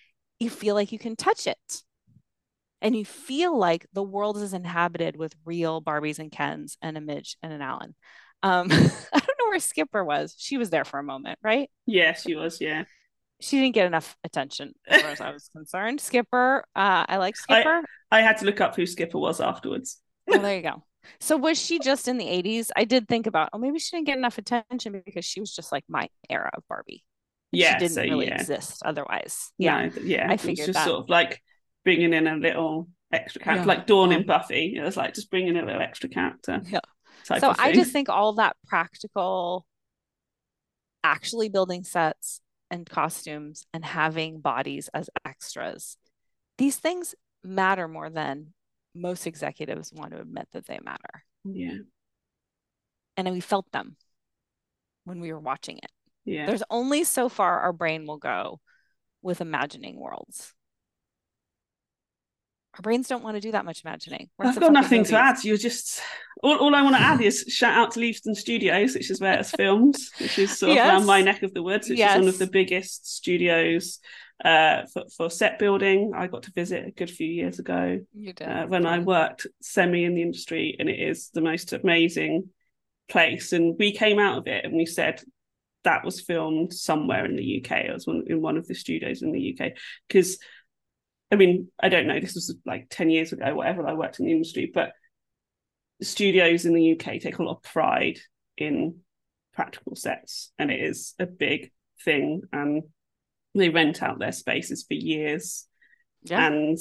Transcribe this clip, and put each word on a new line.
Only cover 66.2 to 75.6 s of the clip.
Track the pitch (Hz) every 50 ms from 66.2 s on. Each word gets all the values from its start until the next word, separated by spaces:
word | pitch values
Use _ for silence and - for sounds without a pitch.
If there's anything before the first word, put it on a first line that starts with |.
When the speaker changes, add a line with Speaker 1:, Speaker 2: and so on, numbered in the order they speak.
| - - - -
Speaker 2:
all, | - 277 302 -
all | 285 294 285
I | 285
wanna | 277 277 269 233
add | 226 277 311 240
is | 233 202 - - -
Speaker 1:
<laughs> | -
Speaker 2:
shout | - - 247 233 151
out | 233 233 226
to | - 226
Leavesden | 233 233 220 - - 220 208
Studios, | 202 - - 233 226 196 180 160 190 208 262 -
which | - - -
is | 190 185
where | 190 190 185 -
it's | 202 -
filmed, | - - 196 196 196 214 240 285 269 - - - - -
which | - - - -
is | 196 202 - -
sort | 196 -
of | 220
Speaker 1:
Yes. | 240 240
Speaker 2:
around | - 190 190 208
my | 202 196 196
neck | 190 196 196 -
of | 196 190 190
the | 180
woods, | 170 180 196 214 208 -
which | - 240 214
is | 202 196
one | 190 190 185
of |
Speaker 1:
Yes. | 185 185
Speaker 2:
the | 185
biggest | 185 185 190 190 185 180 180 185 - - - - - -
studios | - - - 175 175 180 175 170 165 165 165 165 175 - - - - - - - - - - _ - -
uh, | 175 165 160 160 156 - - -
for, | - - - - - -
for | - 165 170
set | - - 220 202 -
building. | -